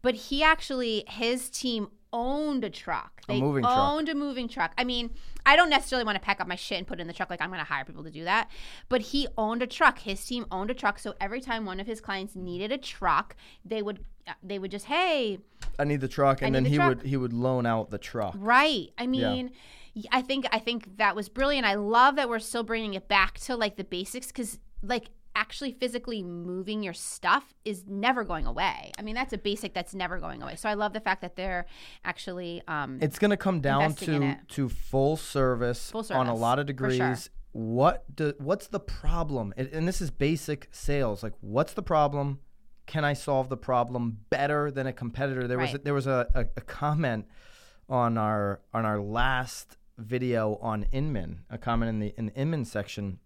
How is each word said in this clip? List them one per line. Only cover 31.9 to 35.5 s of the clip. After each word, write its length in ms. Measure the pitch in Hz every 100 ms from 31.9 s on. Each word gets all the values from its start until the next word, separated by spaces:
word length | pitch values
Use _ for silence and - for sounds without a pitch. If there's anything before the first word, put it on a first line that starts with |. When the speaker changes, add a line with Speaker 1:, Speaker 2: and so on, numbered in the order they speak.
| - -
Speaker 1:
actually, 560 | 180 - 180 175 170 -
um, 320 | 156 135 131
Speaker 2:
It's 160 | 151 -
gonna 180 | 208 202
come 240 | 196 175
down 220 | 139 135
Speaker 1:
investing 320 | 156 147 -
in 80 | 151
Speaker 2:
to, 60 | 139
Speaker 1:
it. 200 | 135 -
Speaker 2:
to 200 | - 131
full 480 | - - 135 139 156
service 720 | - 143 131